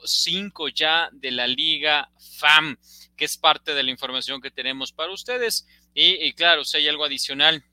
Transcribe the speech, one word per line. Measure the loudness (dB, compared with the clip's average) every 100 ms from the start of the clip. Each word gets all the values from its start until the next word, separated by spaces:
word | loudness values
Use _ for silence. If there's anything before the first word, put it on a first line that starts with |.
cinco | -2 0 0 -2 -6 -8 -6
ya | -2 0 2 0
de | -6 -6
la | -2 -2
Liga | 0 -2 0 2 0 -2 _ -20 0
fam, | 6 6 6 -4 _ -20 -20 -6
que | -6
es | 0
parte | 2 2 0
de | -2
la | -2
información | -4 -6 -6 -6 -8
que | -10
tenemos | -8 -6 -6 -8
para | -8 -8
ustedes. | -8 -8 -4 -2 -4 -6 _ _ 2
Y, | 2 2
y | -2
claro, | 0 2 4
si | 2 -2
hay | 0
algo | -2 -4
adicional | -4 -6 0 2 2 -4